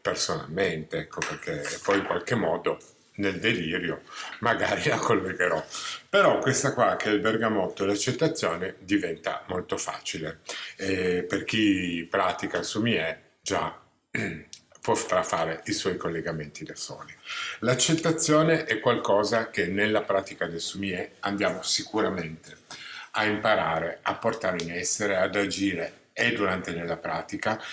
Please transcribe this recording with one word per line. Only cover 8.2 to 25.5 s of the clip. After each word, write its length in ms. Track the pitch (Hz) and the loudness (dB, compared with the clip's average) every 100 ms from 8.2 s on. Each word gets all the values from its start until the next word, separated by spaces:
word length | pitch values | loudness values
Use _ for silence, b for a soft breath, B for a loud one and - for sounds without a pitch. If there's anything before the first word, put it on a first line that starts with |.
| 160 - 90 85 92 - | 0 2 0 0 -4 -6
diventa 640 | 95 101 85 82 - - - | 0 0 0 -4 -4 -4 -4
molto 300 | 92 87 92 | -6 -2 -4
facile. 640 | - - - 87 78 - B B B - | -4 -6 -6 -6 -6 -8 B B B -6
E 500 | 95 92 92 90 87 | -2 0 2 0 0
per 160 | 98 | -2
chi 600 | - 110 104 95 87 85 82 | 0 2 4 4 0 -4 0
pratica 500 | 98 92 87 95 87 | 2 2 0 -2 -2
il 60 | - | -2
Sumie 680 | 107 117 92 80 - _ _ | 0 0 0 -2 -6 _ _
già 380 | - 90 80 - - _ _ | -4 -2 -2 -6 -18 _ _
<clears throat> 400 | - 92 78 - - - - | -6 -4 -6 -12 -20 -20 -6
potrà 400 | - 107 - 92 | 0 0 2 0
fare 380 | 90 85 82 80 - | 2 0 0 -4 -4
i 40 | |
suoi 240 | - - - | -2 0 -2
collegamenti 680 | 87 82 80 80 73 - 73 | -2 -4 -4 -6 -8 -12 -12
da 100 | - | -10
soli. 400 | - - - - B B B B | -12 -12 -16 -18 B B B B
L'accettazione 1040 | 117 127 - 160 165 165 - 151 160 156 - | 0 2 4 4 2 2 4 6 6 4 2
è 160 | 110 | 0
qualcosa 680 | 127 113 - 101 104 113 110 | 2 2 4 4 4 2 0
che 180 | 104 87 | -2 0
nella 340 | 98 107 107 | 2 2 2
pratica 440 | - 98 95 - 87 | 2 0 0 -4 -6
del 140 | 85 | -4
Sumie 540 | - 92 98 90 - - | -6 -4 -4 -4 -6 -6
andiamo 420 | 101 101 92 92 | -4 0 0 0
sicuramente 920 | - - - 107 95 92 80 80 - - - B B B B | -2 -2 0 0 2 0 -4 -10 -16 -20 -18 B B B B
a 120 | 110 | 0
imparare, 760 | 107 104 110 98 80 80 82 - | 2 2 4 4 2 0 -2 -2
a 140 | 95 92 | -4 0
portare 460 | 113 110 95 90 | 0 0 0 0
in 120 | 82 | -2
essere, 420 | 87 90 - 101 92 | -4 -2 0 2 2
ad 220 | 95 101 | 2 2
agire 640 | 101 | 0